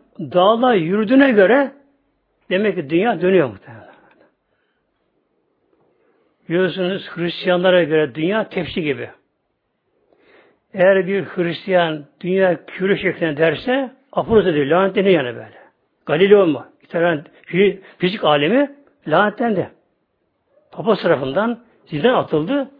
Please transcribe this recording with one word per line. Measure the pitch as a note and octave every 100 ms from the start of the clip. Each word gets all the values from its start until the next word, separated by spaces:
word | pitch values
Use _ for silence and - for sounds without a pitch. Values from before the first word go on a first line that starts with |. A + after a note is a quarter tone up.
| _ -
dağlar | C#3+ F3 F#3+ A#3 B3+
yürüdüğüne | A3 D#3+ G3+ G#3+ C4 C4+
göre | G#3 F#3 C4 C4+ - _ _ _ _ _ _ _
demek | F3+ G#3+ F3
ki | C3+
dünya | E3 A3+ F3+
dönüyor | F3+ F#3+ C3+
muhtemelen. | F#2+ - A2 - - _ _ _ _ _ _ _ _ _ _ _ _ _ _ _ _ _ _ _ _ _ _ _ _ -
Biliyorsunuz | E3 F#3 F#3 F3+ F#3+ -
Hristiyanlara | - E3+ - F#3 F3+ F#3 F3+
göre | D#3 D#3 D3+ C3+
dünya | D#3+ A3 G#3
tepsi | G3 D#3+ -
gibi. | D3+ B2 A2 - _ _ _ _ _ _ _ _ _ _ _ _ _ _ _
Eğer | G3+ F3+ F#3+ F3+
bir | G3
Hristiyan | C#3+ F#3 E3+ D#3 - F3+ E3+ D3+ C#3+ _
dünya | F3 F#3+ F#3 E3 -
küre | - F#3+ F#3+
şeklinde | F#3+ - E3+ C#3+
derse | E3 C#3 B3+ C4 B3+ - _
aforoz | - C#3 A3 F#3
ediyor, | D3 C#3
lanetleniyor | E3+ G3 F#3+ G3 E3+ B2
yani | A#2
böyle. | A2 - - _ _ _ -
Galileo | D3+ G3 G3+ F3+
mu? | C3 - _
İtalyan | _ E3+ E3+ D#3 - _ -
fi-, | E3+ G3+ F3+ - _
fizik | F3+ G3+
alemi | D#3 D3 D3 B3 C#4+ - _ _ E3
lanetlendi. | D#3+ G#3 - A#3 F#3+ C3 - _ _ _ _ _ _ _ _ _
Papa | - E3+ G3+
tarafından | F3+ B2+ C3+ D3 A3+ A#3 _ _ _
zilden | D3+ A3+
atıldı, | A3+ C#3 D#3 E3 C#4+ C4+ -